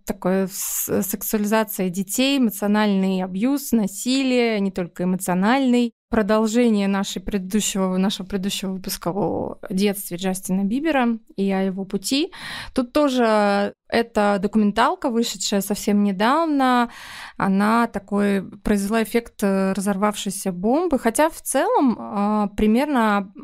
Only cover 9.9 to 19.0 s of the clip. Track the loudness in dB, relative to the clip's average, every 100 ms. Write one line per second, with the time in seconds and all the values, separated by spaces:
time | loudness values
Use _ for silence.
9.9 | -2 -8 -6 -4 -4 -2 -2 0 0 0
10.9 | 2 2 -2 -6 -4 0 0 0 -4 -6
11.9 | -6 0 0 0 -6 -14 -12 -6 -4 0
12.9 | 2 2 4 4 4 4 2 0 -6 -2
13.9 | -2 0 2 2 2 2 2 4 4 2
14.9 | 2 0 0 0 -4 -2 0 0 -2 2
15.9 | 2 2 2 2 2 2 2 4 2 0
16.9 | -4 -18 -16 -12 -2 0 2 2 2 0
17.9 | -4 -4 0 2 0 -4 -4 0 0 2
18.9 | 0